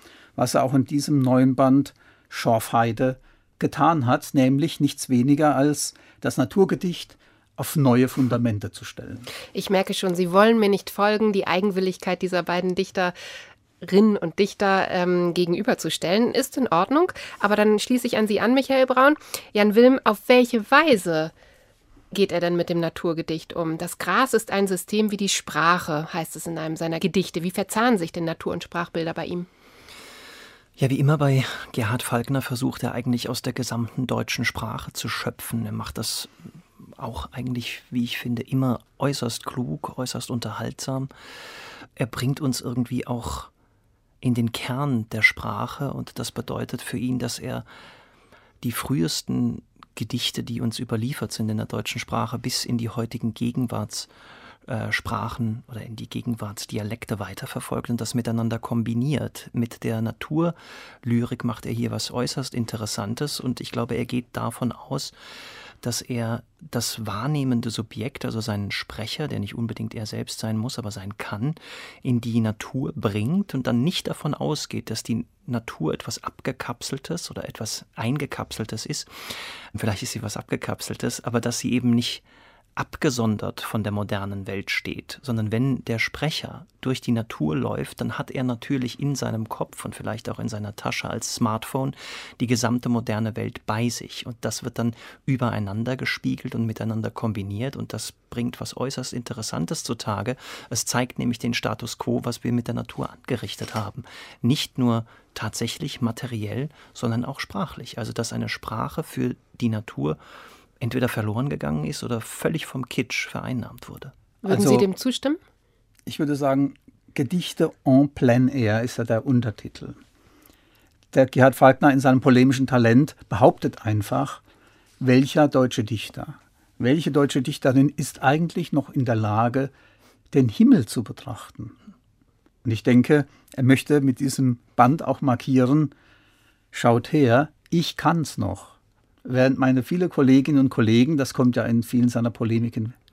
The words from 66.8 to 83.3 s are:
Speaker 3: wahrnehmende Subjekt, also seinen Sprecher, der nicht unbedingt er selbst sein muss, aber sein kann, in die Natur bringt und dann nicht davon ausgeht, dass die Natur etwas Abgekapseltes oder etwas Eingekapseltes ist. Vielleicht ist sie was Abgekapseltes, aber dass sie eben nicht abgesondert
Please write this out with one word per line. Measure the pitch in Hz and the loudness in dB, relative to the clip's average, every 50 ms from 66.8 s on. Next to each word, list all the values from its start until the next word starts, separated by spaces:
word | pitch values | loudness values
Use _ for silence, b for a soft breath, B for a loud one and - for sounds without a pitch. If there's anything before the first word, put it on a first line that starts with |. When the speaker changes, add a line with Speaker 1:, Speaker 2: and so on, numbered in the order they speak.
| - - - 117 110 | -4 -4 -6 -6 -6
Speaker 3:
wahrnehmende | 107 98 107 120 143 151 143 135 131 120 117 117 117 | -6 -6 -4 -2 -2 0 0 0 0 0 0 0 -2
Subjekt, | - 113 107 - - 110 110 135 - - - | -4 -6 -6 -8 -8 -8 -8 -8 -6 -6 -6
also | 120 117 110 | -4 -4 -4
seinen | 107 113 104 104 101 95 | -4 -4 -4 -4 -4 -4
Sprecher, | - - - - - - 104 - - - 151 139 | -6 -8 -8 -10 -10 -10 -8 -8 -6 -6 -6 -4
der | 110 104 | -4 -4
nicht | 104 104 - | -6 -6 -4
unbedingt | - 117 113 113 - 110 110 - | -6 -4 -4 -4 -6 -6 -8 -6
er | 113 110 | -8 -8
selbst | - 113 113 113 - - - | -6 -6 -8 -8 -8 -8 -6
sein | 120 110 110 | -4 -4 -2
muss, | 110 110 127 - 120 | -2 -4 -4 -6 -6
aber | 110 104 | -8 -8
sein | 101 101 95 101 104 - | -10 -8 -10 -10 -10 -10
kann, | - - 110 101 117 151 160 B B B B B B B B B | -8 -8 -6 -4 -2 -4 -4 B B B B B B B B B
in | - 131 123 117 | -2 0 0 0
die | 120 117 113 117 | 0 0 0 2
Natur | 113 107 104 - - - - 131 143 165 - | 2 2 0 -4 -8 -8 -6 -4 -4 -4 -4
bringt | - - 107 98 107 104 135 175 202 196 - - | -4 -4 -2 0 0 0 0 0 0 -2 -2 -4
und | 131 120 | -4 -2
dann | 120 120 117 131 | 0 2 2 2
nicht | 180 - - - - | 0 0 -2 -4 -6
davon | 160 - - 147 | -6 -4 -4 -4
ausgeht, | - - 139 147 151 - - - - 107 - - | -4 -2 -2 -2 -2 -4 -6 -6 -8 -8 -8 -6
dass | 110 - | -8 -8
die | - - 113 113 - - _ _ _ | -4 -4 -4 -4 -4 -8 _ _ _
Natur | - 120 113 117 - - - 160 151 | -6 -6 -6 -6 -8 -8 -4 -2 -2
etwas | - - - - - - - | -2 -4 -6 -8 -10 -8 -10
Abgekapseltes | - - - - 135 127 - - - 123 - - - 139 135 - - 170 175 - - | -12 -12 -8 -8 -8 -6 -6 -8 -10 -10 -10 -8 -8 -8 -8 -6 -8 -8 -8 -8 -10
oder | - - - | -10 -10 -10
etwas | - - - 110 - - - - _ _ | -10 -10 -10 -8 -8 -8 -10 -12 _ _
Eingekapseltes | - 113 117 143 147 143 - - - - - - - 110 - 113 110 - | -4 -2 -2 -2 -2 -4 -6 -6 -8 -8 -8 -8 -8 -6 -6 -8 -8 -8
ist. | - 147 - - B B B B B B B B B B B B B - | -8 -8 -8 -10 B B B B B B B B B B B B B -8
Vielleicht | - 113 110 98 - | -4 -2 -2 -2 -2
ist | 123 - | -6 -6
sie | - 110 | -6 -6
was | 110 104 - - | -6 -6 -8 -8
Abgekapseltes, | - - 135 - - - - - - - 107 - 123 123 - - | -6 -6 -6 -6 -4 -6 -6 -6 -6 -8 -6 -4 -4 -4 -4 -6
aber | - 113 117 117 | -6 -2 -2 0
dass | 113 120 113 - | 0 -2 -2 -2
sie | - 113 | -2 0
eben | 120 123 123 120 | 0 2 4 4
nicht | 117 120 117 - - - b b b b b b b b b b _ | 4 4 2 0 -4 -8 b b b b b b b b b b _
abgesondert | - - - - - - 151 127 123 113 110 | -8 -8 -8 -4 -2 0 0 2 2 2 2